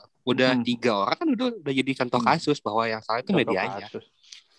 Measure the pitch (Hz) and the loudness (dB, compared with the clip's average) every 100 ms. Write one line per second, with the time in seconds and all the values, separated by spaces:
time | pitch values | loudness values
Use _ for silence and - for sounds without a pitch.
0 | - _ 127 123 127 127 117 120 120 104 | -14 _ -2 2 4 2 0 0 2 2
1 | 101 - 330 226 254 226 147 135 131 131 | 0 0 0 0 -2 -4 -4 -2 -2 -2
2 | 123 123 120 160 147 147 - 107 113 110 | 0 0 2 2 0 -2 0 0 0 -2
3 | - 117 131 180 117 95 101 98 101 220 | -2 -4 0 2 2 0 -2 -6 -10 -14
4 | - _ - - _ | -16 _ -20 -20 _